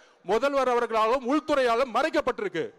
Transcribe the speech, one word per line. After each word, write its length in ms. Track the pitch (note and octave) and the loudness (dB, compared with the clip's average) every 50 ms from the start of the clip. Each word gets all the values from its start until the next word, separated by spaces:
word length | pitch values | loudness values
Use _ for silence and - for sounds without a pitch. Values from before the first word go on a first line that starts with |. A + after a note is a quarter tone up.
| - - _ _ | -8 -20 _ _
முதல்வர் 460 | - E3+ G#3 A#3 C4 C#4+ C#4+ C#4 B3+ B3+ | -4 -2 0 0 2 0 0 0 2 2
அவர்களாலும் 640 | A#3+ A#3+ A#3+ G#3 A3+ A3 G#3+ A3 B3 C#4 B3+ A#3 | 2 0 0 0 0 0 2 2 0 0 0 0
உள்துறையாலும் 640 | D4 D#4 D4+ - D4 C#4 B3+ A#3+ A3+ A#3 C4+ B3+ G#3 | -2 0 0 0 0 2 2 2 2 0 0 0 0
மறைக்கப்பட்டிருக்கு. 760 | B3 C#4+ D#4+ C4 D4+ C4+ C4 A#3 - G#3 F#3 - D#3+ C3 G#2 - | -2 -2 0 0 -2 -2 -2 -2 -4 -4 -6 -4 -6 -6 -6 -10